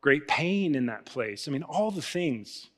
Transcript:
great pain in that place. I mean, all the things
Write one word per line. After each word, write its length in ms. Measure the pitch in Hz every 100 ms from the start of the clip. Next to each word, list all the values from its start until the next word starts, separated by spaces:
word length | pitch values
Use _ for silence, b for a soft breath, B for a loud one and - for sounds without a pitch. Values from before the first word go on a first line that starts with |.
great 280 | 143 143 147
pain 480 | - 170 196 185 139
in 100 | 123
that 200 | 107 -
place. 420 | 131 110 101 -
I 20 |
mean, 140 | 139
all 260 | 135 170 214
the 120 | 190
things 680 | - 175 170 120 101 - -